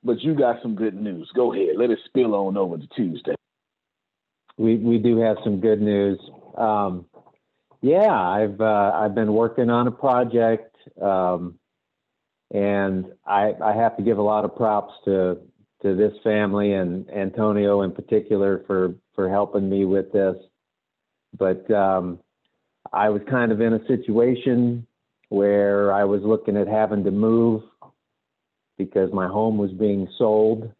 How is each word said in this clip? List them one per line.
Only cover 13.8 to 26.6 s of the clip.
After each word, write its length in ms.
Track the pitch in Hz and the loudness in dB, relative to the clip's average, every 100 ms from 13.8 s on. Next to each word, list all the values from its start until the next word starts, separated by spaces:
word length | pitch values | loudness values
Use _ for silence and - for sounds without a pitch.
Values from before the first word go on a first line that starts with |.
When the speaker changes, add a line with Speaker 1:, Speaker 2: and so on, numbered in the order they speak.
| 117 - | 0 0
Speaker 2:
to 60 | |
give 140 | 101 104 | -2 0
a 40 | |
lot 240 | 104 107 104 | 0 0 -2
of 100 | - | -2
props 380 | 117 104 - - | 0 0 -4 -10
to, 360 | - 95 92 87 - _ _ _ | -2 0 0 -4 -10 _ _ _
to 140 | 101 95 | -4 0
this 160 | 107 104 | 0 0
family 480 | 113 104 104 101 104 | -2 0 0 0 0
and 360 | 98 90 90 - | 0 -2 -6 -8
Antonio 720 | 101 98 101 107 104 101 101 | -6 -6 -2 0 2 2 2
in 100 | 95 | 0
particular 720 | - - 107 - 104 98 95 - | -6 -2 -2 0 0 0 0 -2
for, 280 | 98 92 90 _ - | 0 0 -4 _ -4
for 140 | 95 | -2
helping 400 | 98 101 104 98 | 0 0 -2 -2
me 140 | 98 | 0
with 300 | 95 98 95 | 0 0 0
this. 220 | 107 95 92 - _ _ _ _ _ _ _ _ - | 0 0 -2 -12 _ _ _ _ _ _ _ _ -4
But, 320 | 95 92 - | -2 -2 0
um, 480 | 104 95 95 90 87 _ _ _ _ _ _ - | 0 2 0 -2 -10 _ _ _ _ _ _ -8
I 160 | - 214 | -2 0
was 120 | 104 104 | 0 -2
kind 220 | 131 120 | 0 0
of 80 | 107 | 0
in 140 | 113 | 0
a 120 | 113 - | 0 0
situation 1000 | 127 - 107 120 123 131 123 120 120 117 _ _ _ _ | -4 0 2 2 2 0 2 2 -2 -10 _ _ _ _
where 640 | 101 101 101 101 101 101 | 0 2 2 2 2 2
I 140 | 98 101 | 2 2
was 160 | 101 | 0
looking 320 | 104 110 110 | 2 0 0
at 120 | 104 | -2